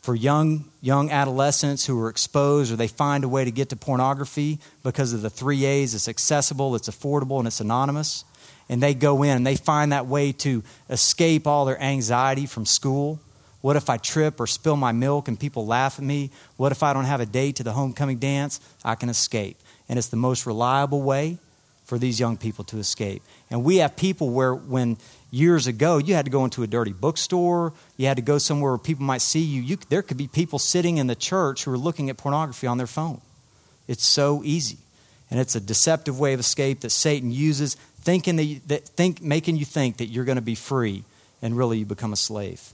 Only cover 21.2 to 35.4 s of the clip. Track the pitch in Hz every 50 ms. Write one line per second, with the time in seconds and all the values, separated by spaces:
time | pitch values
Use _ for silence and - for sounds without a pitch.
21.2 | 147 160 170 170 _ _ _ _ _ _ _ _ _ - 123 120 123 127 120 107
22.2 | 127 117 117 101 - 113 104 - 101 - - 110 101 - - - 110 101 95 95
23.2 | - - - - _ _ 123 120 120 147 185 190 165 139 - - - 190 185 -
24.2 | 156 131 120 127 131 131 127 131 - 123 127 131 123 120 113 110 - - - -
25.2 | - - - 123 151 170 175 160 123 - 120 110 143 165 175 151 147 160 202 165
26.2 | 139 139 127 139 131 127 - - 120 107 110 120 117 107 98 92 107 147 160 -
27.2 | - - 185 180 175 175 175 175 170 165 156 - - - _ - 131 135 135 127
28.2 | 117 123 143 143 143 - 156 147 143 139 131 117 - - 160 139 139 135 131 123
29.2 | - - - 160 165 156 143 131 120 127 180 196 - _ 147 175 196 - 143 127
30.2 | 143 135 - 151 175 160 - 139 - - - 180 170 175 170 156 135 127 120 -
31.2 | - - 185 190 180 143 135 - - 147 131 123 131 175 165 - 147 135 131 -
32.2 | - 143 143 151 160 147 123 - - 127 120 123 127 117 - - 156 165 139 -
33.2 | - _ - - _ _ _ _ _ _ _ _ _ - 120 - - - - 147
34.2 | 143 143 147 147 - 151 147 170 147 - - - - _ _ - - - - -
35.2 | - _ 120 123